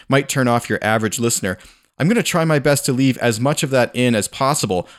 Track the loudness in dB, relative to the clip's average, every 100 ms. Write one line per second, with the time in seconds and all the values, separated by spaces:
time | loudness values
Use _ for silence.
0 | -2 -2 0 -2 0 0 -2 -4 0 0
1 | -2 -2 -2 -2 -4 -6 -10 _ _ _
2 | 0 0 0 0 2 2 2 0 0 2
3 | 2 2 0 0 -2 -2 0 0 0 0
4 | 0 0 -2 -2 0 0 0 -2 -4